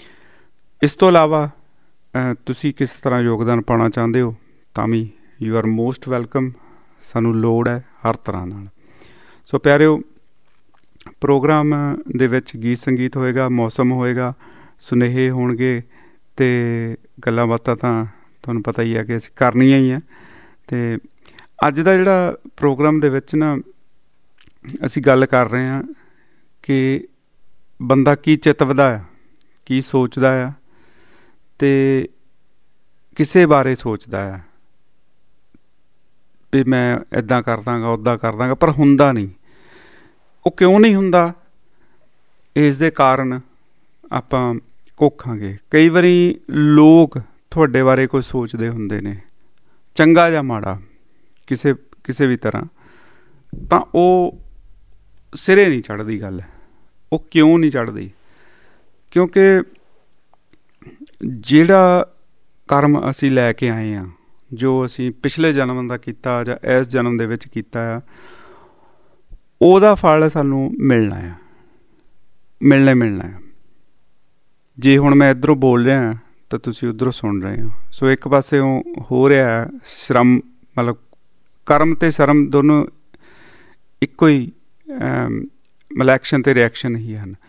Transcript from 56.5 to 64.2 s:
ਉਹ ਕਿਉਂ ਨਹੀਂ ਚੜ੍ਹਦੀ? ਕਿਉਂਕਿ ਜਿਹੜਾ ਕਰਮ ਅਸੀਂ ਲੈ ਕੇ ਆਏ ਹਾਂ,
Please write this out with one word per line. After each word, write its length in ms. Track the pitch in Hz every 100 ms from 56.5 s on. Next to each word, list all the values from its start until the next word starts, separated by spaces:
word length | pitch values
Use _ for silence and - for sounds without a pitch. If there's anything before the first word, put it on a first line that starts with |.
| - - - - _ -
ਉਹ 140 | 160 -
ਕਿਉਂ 280 | 165 156 170
ਨਹੀਂ 120 | 156
ਚੜ੍ਹਦੀ? 400 | 131 117 107 95 - - - - - - - _ _ _
ਕਿਉਂਕਿ 520 | 175 180 196 196 190 - - _ - _ _ _ _ _ _ _ _ - - - - 113
ਜਿਹੜਾ 800 | 120 101 147 170 190 185 180 - - - _ - _ -
ਕਰਮ 420 | 143 147 147 131
ਅਸੀਂ 200 | 135 139
ਲੈ 220 | 131 120
ਕੇ 180 | 113 123
ਆਏ 240 | 110 110
ਹਾਂ, 120 | 101 92 87